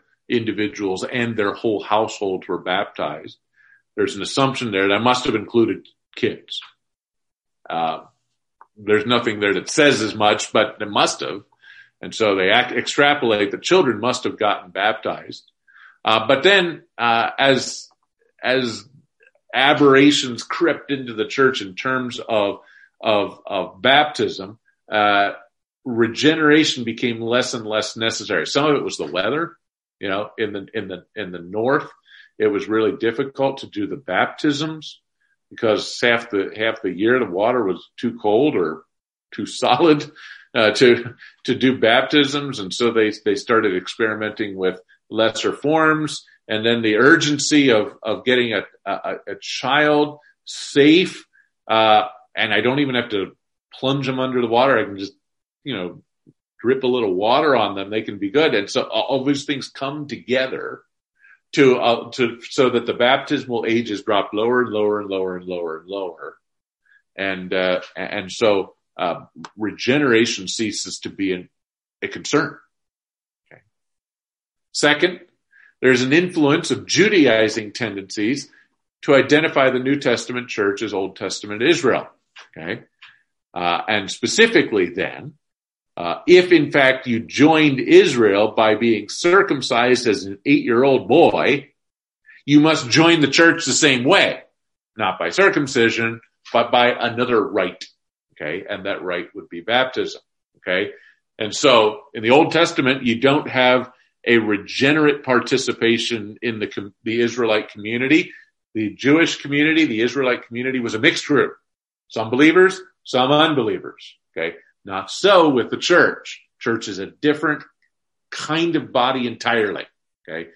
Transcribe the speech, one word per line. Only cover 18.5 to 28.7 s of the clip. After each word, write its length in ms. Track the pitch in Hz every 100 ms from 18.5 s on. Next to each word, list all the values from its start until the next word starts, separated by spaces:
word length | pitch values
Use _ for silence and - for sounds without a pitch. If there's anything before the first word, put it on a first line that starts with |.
| 131 120 98 - _ _ _ _ _ _
aberrations 880 | 123 139 143 143 135 143 143 127 113
crept 480 | - - 165 - -
into 240 | 135 120
the 140 | 107 107
church 340 | - 131 -
in 140 | 98 92
terms 440 | 131 131 123 117
of, 420 | - 110 101 95 - _ _ _
of, 420 | 110 104 98 - -
of 360 | 98 87 95
baptism, 760 | 123 143 147 - 101 - 95 113 _ _ _
uh, 420 | 107 104 101 98 - - _ _ _ 131
regeneration 960 | 117 117 117 147 160 151 156 151 131
became 380 | 117 113 120 113
less 320 | 113 123 127
and 140 | 123 107
less 280 | 107 - 113
necessary. 520 | 113 - 101 87 -
Some 180 | 139
of 100 | 151